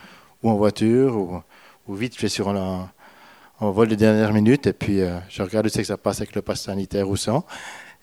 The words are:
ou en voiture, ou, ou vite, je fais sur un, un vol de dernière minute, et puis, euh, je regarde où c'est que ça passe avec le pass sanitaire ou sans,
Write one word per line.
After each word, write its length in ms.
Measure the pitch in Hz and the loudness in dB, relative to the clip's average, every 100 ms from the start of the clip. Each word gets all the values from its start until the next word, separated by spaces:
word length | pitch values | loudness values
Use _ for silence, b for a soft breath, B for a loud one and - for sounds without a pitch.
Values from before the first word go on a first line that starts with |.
| b b b _ | b b b _
ou 60 | 113 | 0
en 60 | 104 | 4
voiture, 600 | 104 - 113 120 135 110 | 2 2 2 4 2 0
ou, 260 | 90 90 - b b b - | -4 -8 -12 b b b -14
ou 80 | 98 | -8
vite, 180 | 120 | -8
je 60 | - | -4
fais 100 | 104 | -4
sur 200 | - 98 | -2 -2
un, 400 | 101 95 92 92 - b b b b b - | -2 -4 -6 -10 -16 b b b b b -6
un 120 | 107 | -2
vol 160 | 98 113 | 2 2
de 80 | 107 | 4
dernière 380 | 110 107 107 | 4 4 4
minute, 340 | 107 107 143 101 | 4 4 4 2
et 60 | |
puis, 280 | - - 98 | -2 0 0
euh, 160 | 90 87 90 | 0 -4 -8
je 120 | - | -8
regarde 220 | 92 107 107 | -2 -2 0
où 40 | |
c'est 120 | 127 | -2
que 60 | 104 | -4
ça 100 | 98 | -2
passe 200 | 107 98 | -2 -4
avec 180 | 107 104 | -6 -6
le 60 | |
pass 200 | - 98 | -6 -6
sanitaire 480 | - 98 95 101 98 | -6 -6 -4 -2 -2
ou 80 | 98 | -2
sans, 220 | - 131 B B B B B B | -2 -2 B B B B B B